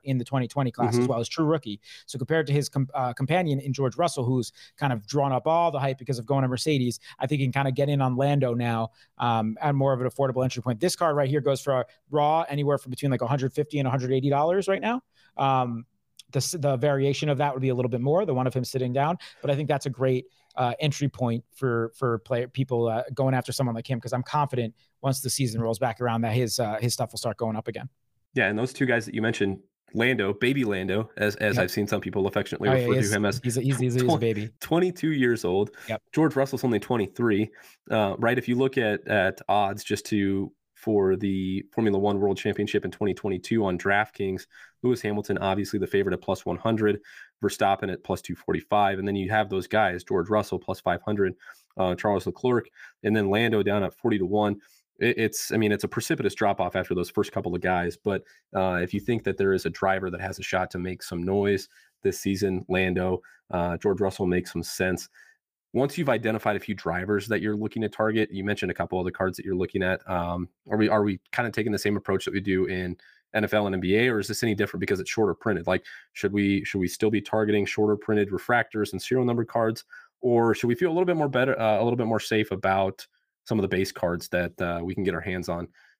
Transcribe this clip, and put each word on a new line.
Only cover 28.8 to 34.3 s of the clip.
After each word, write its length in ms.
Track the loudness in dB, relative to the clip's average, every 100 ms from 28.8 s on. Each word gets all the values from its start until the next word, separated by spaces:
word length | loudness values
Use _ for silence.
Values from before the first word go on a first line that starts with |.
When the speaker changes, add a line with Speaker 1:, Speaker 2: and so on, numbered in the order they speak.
Speaker 2:
guys 220 | 2 2 0
that 80 |
you 80 | -2
mentioned, 380 | 0 2 0 -2 _ _ _
Lando, 400 | 0 2 2 0
baby 300 | 0 0 2
Lando, 440 | 0 -2 0 -2 -2 -2
as, 180 | -2 0
as 200 | 0 2
Speaker 1:
Yep. 60 |
Speaker 2:
I've 80 | 0
seen 160 | -2 -2
some 160 | -2
people 240 | -2 -2 0
affectionately 420 | -2 -4 -2 2
Speaker 1:
Oh, 40 |
yeah, 60 | 2
Speaker 2:
refer 80 | 2
Speaker 1:
he 60 |
Speaker 2:
to 60 | 2
Speaker 1:
is. 120 | 2
Speaker 2:
him 120 | 0
as, 160 | 0 -2
Speaker 1:
He's 140 | -2 -2
a, 60 |
he's, 160 | 0 0
he's 180 | 0 2
a 40 |
Speaker 2:
twen-, 200 | 2 2
Speaker 1:
baby. 300 | 2